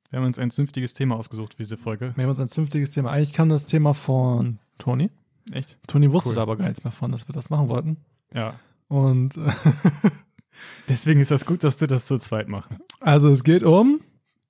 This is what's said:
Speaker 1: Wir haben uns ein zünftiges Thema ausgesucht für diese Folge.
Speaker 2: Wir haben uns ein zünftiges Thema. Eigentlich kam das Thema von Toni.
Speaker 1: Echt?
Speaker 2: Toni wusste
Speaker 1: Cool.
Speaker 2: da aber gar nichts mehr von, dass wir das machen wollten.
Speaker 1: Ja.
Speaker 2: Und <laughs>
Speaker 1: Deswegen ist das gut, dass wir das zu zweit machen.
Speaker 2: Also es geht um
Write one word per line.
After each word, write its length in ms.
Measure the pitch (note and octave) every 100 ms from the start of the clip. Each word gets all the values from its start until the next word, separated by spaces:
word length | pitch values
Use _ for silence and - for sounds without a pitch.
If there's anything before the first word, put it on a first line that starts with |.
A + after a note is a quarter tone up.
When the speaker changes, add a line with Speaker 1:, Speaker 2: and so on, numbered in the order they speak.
| _
Speaker 1:
Wir 120 | C3
haben 60 | B2+
uns 120 | A#2+
ein 120 | B2
zünftiges 440 | - C#3+ C#3 B2
Thema 220 | - C3+ A2+
ausgesucht 340 | A2 A2 G#2+
für 120 | -
diese 120 | G#2+ A2
Folge. 380 | - G#2 B2 A#2+
Speaker 2:
Wir 60 |
haben 60 | B2+
uns 100 | C3+
ein 80 | B2+
zünftiges 420 | - D3+ D3 C#3
Thema. 200 | C#3+ B2+
Eigentlich 240 | C#3+ D3
kam 160 | D3 D#3+
das 160 | D#3 D3+
Thema 260 | D#3+ D3+
von 680 | C#3+ - C3 B2+ A#2+ A#2+ A2 _ -
Toni. 320 | - B2+ F#3 - _ _ -
Speaker 1:
Echt? 240 | C3 C3 _ -
Speaker 2:
Toni 240 | C#3+ C#3+
wusste 180 | E3 B2
Speaker 1:
Cool. 60 | A2+
Speaker 2:
da 60 |
aber 120 | A2 A2
gar 80 | F#3
nichts 140 | A#2
mehr 100 | -
von, 200 | - B2+
dass 160 | A#2+ -
wir 60 |
das 160 | C#3+ -
machen 180 | D3+ C3+
wollten. 300 | B2 D#3 D#3 _ _ _
Speaker 1:
Ja. 220 | A#2+ A2 A2+ _ _ -
Speaker 2:
Und 500 | C#3 C3+ B2+ B2+ E3
<laughs> 1500 | D3+ - D#3 - F#3+ - - - _ _ _ _ - - -
Speaker 1:
Deswegen 320 | B2 D3+ D3+
ist 100 | C#3
das 160 | C#3 -
gut, 160 | E3+
dass 160 | D3+ C#3
wir 80 | D#3
das 180 | B2+ -
zu 120 | C3
zweit 300 | - A2 A2
machen. 300 | G2+ - G#2+ D#4+ -
Speaker 2:
Also 280 | G#3+ D3 D3
es 140 | C#3
geht 180 | B2+ F3
um 380 | E3+ F3 B3 D4+ - _ _ _ _